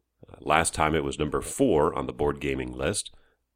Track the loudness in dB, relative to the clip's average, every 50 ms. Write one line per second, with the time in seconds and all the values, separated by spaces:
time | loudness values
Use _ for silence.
0 | _ _ _ _ -20 _ -20 -10 -2 2 4 4 4 2 0 0 2 2 2 2
1 | 0 -2 -2 -2 -4 -2 -2 -2 -4 -4 -2 0 2 4 4 4 4 4 2 -2
2 | -6 -6 -4 -2 -2 -2 -2 -2 -4 -4 -4 -4 -6 -8 -6 -4 -4 -2 -2 -4
3 | -6 -10 -14 -20 _ _ _ _ _ _ _